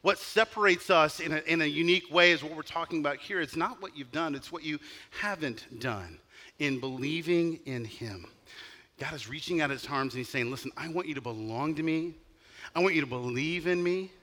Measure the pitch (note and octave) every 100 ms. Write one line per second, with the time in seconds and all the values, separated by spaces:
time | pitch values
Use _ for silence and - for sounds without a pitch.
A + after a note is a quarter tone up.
0 | F#3 G3 - G#3+ A3 G#3+ G3+ F3+ - F3
1 | D3+ - E3 D#3 D#3 E3 D3+ D3 E3+ F3+
2 | - D#3+ F3 D#3+ D3+ D#3 D3+ E3 E3 E3
3 | D3 C#3 - F#3+ D#3 D#3+ F#3 B3+ G3 D3
4 | B2+ C#3 E3 C#3 - E3+ D#3 D3 - -
5 | - - G#3 F#3+ D3 A2 - B2 C3 G#2
6 | F2+ D#2+ _ - - _ D3 C3 C3 B2+
7 | C#3 E3 E3 F3 E3+ D#3+ - B2+ A2 -
8 | A#2 F#2 F2+ _ - - - - _ -
9 | C#3 D3+ A2 D3 E3 F3 D3 C3+ - C#3
10 | C3+ B2+ A#2+ C#3 A#2+ C3 C3 - D#3+ E3
11 | F3+ C#3 B2 A2 A2 A2+ D3+ D3+ D#3+ D#3+
12 | E3+ D#3+ - _ - - - E3 F#3+ D#3+
13 | C3+ B2 B2 B2 D#3 F3 F3 F3 F3 F#3
14 | F#3+ -